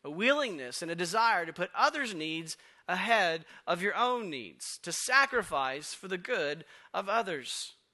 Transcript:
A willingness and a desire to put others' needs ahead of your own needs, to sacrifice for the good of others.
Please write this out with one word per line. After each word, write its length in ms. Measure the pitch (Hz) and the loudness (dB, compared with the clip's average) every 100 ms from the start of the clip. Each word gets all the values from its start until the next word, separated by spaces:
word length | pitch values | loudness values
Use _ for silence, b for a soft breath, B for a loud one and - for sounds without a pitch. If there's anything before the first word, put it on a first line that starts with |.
A 60 | 143 | -8
willingness 720 | 156 233 294 262 160 127 - | 0 2 4 0 -4 -8 -8
and 80 | 165 | -6
a 60 | 170 | -4
desire 500 | 175 220 226 196 165 | 0 2 4 4 0
to 80 | |
put 160 | 160 180 - | -4 -4 2
others' 400 | 277 311 247 180 | 2 2 -4 -4
needs 420 | 156 160 160 - B B - | -4 -4 -8 -12 B B -2
ahead 580 | 185 202 226 175 160 - B - | -2 4 4 4 2 -6 B -2
of 160 | 175 | 0
your 100 | 196 | 0
own 380 | 185 247 247 202 | 2 2 2 -2
needs, 480 | 139 98 64 - - | -6 -10 -12 -12 -10
to 120 | 175 | -6
sacrifice 1000 | 165 - 262 277 247 185 151 131 139 147 | -4 4 6 6 2 0 0 0 -4 -8
for 140 | - 190 | -12 -6
the 100 | 185 | -6
good 480 | 185 233 147 151 - B B | -2 0 0 -2 -10 B B
of 160 | 190 196 | -6 0
others. 680 | 220 202 151 120 - - - _ | 0 0 -4 -4 -8 -8 -14 _